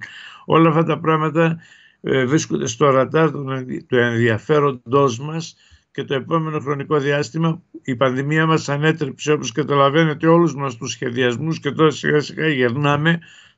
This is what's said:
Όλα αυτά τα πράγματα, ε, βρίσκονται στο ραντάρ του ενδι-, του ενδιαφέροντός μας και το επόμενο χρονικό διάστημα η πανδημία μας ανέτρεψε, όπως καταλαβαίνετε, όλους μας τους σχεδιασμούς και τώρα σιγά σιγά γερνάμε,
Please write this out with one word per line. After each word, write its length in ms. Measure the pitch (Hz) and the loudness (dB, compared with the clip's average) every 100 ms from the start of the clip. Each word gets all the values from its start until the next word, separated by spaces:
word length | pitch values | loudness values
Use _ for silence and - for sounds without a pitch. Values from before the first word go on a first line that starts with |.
| - - - - | -4 -18 -20 -16
Όλα 240 | - 156 165 | 0 4 6
αυτά 160 | 156 | 4
τα 140 | 160 151 | 2 0
πράγματα, 600 | 165 160 156 151 165 165 - - _ _ | 0 0 0 0 0 0 -8 -20 _ _
ε, 240 | - 135 | -2 0
βρίσκονται 420 | 127 160 165 - 135 | 2 0 0 -4 -4
στο 240 | 113 147 | 0 2
ραντάρ 400 | 131 131 151 160 | 4 2 2 0
του 200 | 139 135 | 0 -6
ενδι-, 320 | 131 127 - | -8 -8 -10
του 140 | - 127 | -2 0
ενδιαφέροντός 1200 | 120 117 120 107 - 151 143 127 - 139 139 113 | 2 2 2 0 0 0 0 -2 -2 2 2 0
μας 380 | 147 160 160 - _ - _ | -8 -10 -10 -16 _ -20 _
και 140 | - | -12
το 100 | 117 | -6
επόμενο 460 | 139 117 165 160 151 | -6 -2 -4 -2 -6
χρονικό 380 | 131 143 135 151 | -6 -6 -2 -2
διάστημα 640 | 135 143 147 160 165 165 - - | 0 -2 -2 -2 -2 -2 -8 -14
η 140 | - 120 | -8 0
πανδημία 500 | 131 127 139 156 160 | 0 0 0 0 2
μας 220 | 160 - | 2 0
ανέτρεψε, 640 | 143 156 160 139 123 147 | -2 0 0 -4 -6 -2
όπως 200 | 151 127 | -2 -2
καταλαβαίνετε, 720 | 135 131 143 139 147 160 156 160 | -4 0 2 4 4 2 2 4
όλους 280 | 170 170 | 4 4
μας 220 | 135 139 117 | 0 -6 -8
τους 140 | 127 | -10
σχεδιασμούς 680 | - 131 120 123 120 156 160 | -8 -6 0 0 0 -4 -4
και 100 | 143 | -4
τώρα 200 | 143 160 | 2 2
σιγά 300 | 151 151 151 | 2 0 0
σιγά 280 | 135 - 156 | -2 -4 -2
γερνάμε, 720 | 139 123 127 147 143 160 170 - - _ | 0 0 2 2 2 2 0 -4 -20 _